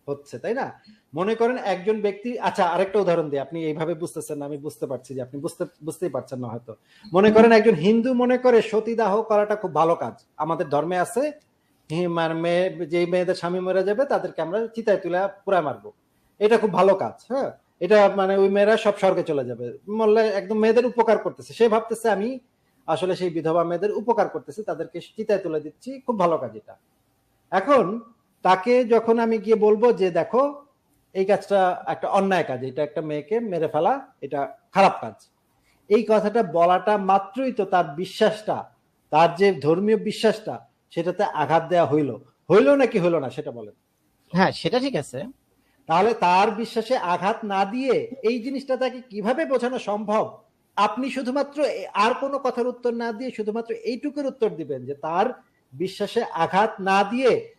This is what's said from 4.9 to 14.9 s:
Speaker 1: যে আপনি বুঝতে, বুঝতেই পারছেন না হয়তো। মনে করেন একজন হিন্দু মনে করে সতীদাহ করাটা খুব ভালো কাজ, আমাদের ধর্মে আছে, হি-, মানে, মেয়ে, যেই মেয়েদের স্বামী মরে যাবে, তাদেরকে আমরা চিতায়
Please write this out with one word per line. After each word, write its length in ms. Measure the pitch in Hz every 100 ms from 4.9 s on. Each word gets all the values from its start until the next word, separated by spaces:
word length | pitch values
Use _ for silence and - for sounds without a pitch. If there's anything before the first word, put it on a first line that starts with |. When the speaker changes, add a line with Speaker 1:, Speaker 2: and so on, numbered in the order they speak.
| 127 -
Speaker 1:
যে 80 | 131
আপনি 180 | 123 143
বুঝতে, 240 | 160 - 170 _
বুঝতেই 240 | 151 147 175
পারছেন 300 | 131 120 127
না 100 | 123
হয়তো। 260 | 117 - 107 _ _ -
মনে 180 | 175 214
করেন 220 | 220 226
একজন 220 | 226 220
হিন্দু 400 | 170 180 226 247
মনে 240 | 247 247 247
করে 240 | 254 233
সতীদাহ 600 | 220 214 220 226 214 208
করাটা 340 | 226 208 208 208
খুব 180 | 185
ভালো 200 | 151 165
কাজ, 300 | 165 120 104 _ -
আমাদের 320 | 156 165 160
ধর্মে 300 | 175 170 180
আছে, 340 | 170 240 302 294 _ _ _ _ -
হি-, 180 | 160 180
মানে, 260 | 170 165
মেয়ে, 520 | 165 170 175 185 160 156
যেই 200 | 175 175
মেয়েদের 280 | 180 180
স্বামী 260 | 180 175 180
মরে 240 | 185 185
যাবে, 200 | 190 208
তাদেরকে 380 | 277 202 180 -
আমরা 240 | 160 202 226
চিতায় 300 | 226 220